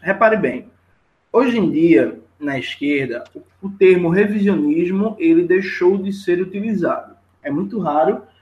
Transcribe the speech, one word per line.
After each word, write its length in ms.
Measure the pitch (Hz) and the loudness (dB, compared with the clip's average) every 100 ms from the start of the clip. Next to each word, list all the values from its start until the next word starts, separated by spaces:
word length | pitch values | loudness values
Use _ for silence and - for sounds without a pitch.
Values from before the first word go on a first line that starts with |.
Repare 380 | 170 196 220 214 | -6 0 2 2
bem, 320 | 139 123 - _ _ _ _ _ _ | -2 -6 -14 _ _ _ _ _ _
hoje 280 | 233 262 233 | 0 2 0
em 120 | 165 | 0
dia, 480 | 147 170 151 120 - _ _ | 2 4 4 2 -6 _ _
na 180 | 143 135 | -8 -8
esquerda, 640 | - - 143 143 127 117 - | -8 -6 -2 -2 -4 -8 -12
o, 80 | - - _ 196 | -20 -20 _ -12
o 20 | |
termo 400 | - 190 180 170 | 2 4 4 2
revisionismo, 1080 | 185 208 208 196 165 147 160 180 190 220 214 | 2 0 2 0 2 0 0 0 -2 -2 0
ele 240 | 165 165 | 2 2
deixou 560 | 170 185 190 - 180 202 | 2 0 -2 0 2 2
de 120 | 196 | -4
ser 300 | 190 - 175 | -6 -2 -2
utilizado. 760 | 185 202 220 190 147 - - - _ _ | -2 -6 -4 -2 -2 -4 -8 -20 _ _
É 80 | 147 | -8
muito 280 | 147 196 226 | -6 -6 -4
raro 440 | 165 147 175 233 - _ | -2 0 0 -2 -8 _